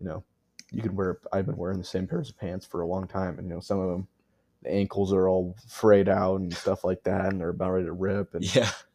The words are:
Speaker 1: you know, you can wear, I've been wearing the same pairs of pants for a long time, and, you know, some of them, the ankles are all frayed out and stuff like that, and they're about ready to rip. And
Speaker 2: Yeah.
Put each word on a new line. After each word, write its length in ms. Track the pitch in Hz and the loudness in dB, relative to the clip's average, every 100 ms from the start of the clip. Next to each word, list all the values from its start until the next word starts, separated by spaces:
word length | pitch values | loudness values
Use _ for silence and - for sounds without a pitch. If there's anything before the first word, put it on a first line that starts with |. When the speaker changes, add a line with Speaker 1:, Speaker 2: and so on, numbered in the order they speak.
Speaker 1:
you 60 | 92 | -8
know, 180 | 82 - _ _ _ - | -8 -12 _ _ _ -12
you 100 | - | -6
can 140 | 110 95 | -4 -2
wear, 240 | 92 - - | -2 -2 -4
I've 140 | 98 95 | -2 -2
been 100 | - | -4
wearing 200 | 87 95 | -4 -6
the 60 | |
same 220 | 90 92 95 | -4 -4 -4
pairs 220 | 170 143 | -4 -6
of 80 | - | -10
pants 280 | 92 95 - | -8 -8 -8
for 160 | 87 | -6
a 40 | 85 | -4
long 200 | 95 92 | -4 -4
time, 300 | 95 92 80 | -4 -4 -4
and, 100 | 92 | -8
you 60 | |
know, 60 | 85 | -8
some 200 | - 98 | -2 -2
of 100 | 92 | 0
them, 180 | 90 95 _ _ _ _ _ | -2 -6 _ _ _ _ _
the 80 | - | -4
ankles 400 | 98 98 95 95 | 0 0 0 2
are 140 | 95 92 | 4 4
all 280 | 92 90 92 - | 4 0 -6 -16
frayed 400 | - 107 101 98 | 2 8 8 8
out 300 | 95 95 95 | 4 2 0
and 160 | 90 85 | -2 -4
stuff 260 | - 95 | -2 0
like 200 | 92 95 | 0 -2
that, 220 | 98 95 95 | 0 0 0
and 140 | 95 | -2
they're 100 | 85 | -4
about 220 | 87 92 | -2 0
ready 140 | 92 85 | 0 0
to 60 | |
rip. 420 | 87 95 101 98 | -2 -2 -2 -2
And 180 | 85 90 | -4 0
Speaker 2:
Yeah. 160 | 135 110 - - | 0 0 -4 -16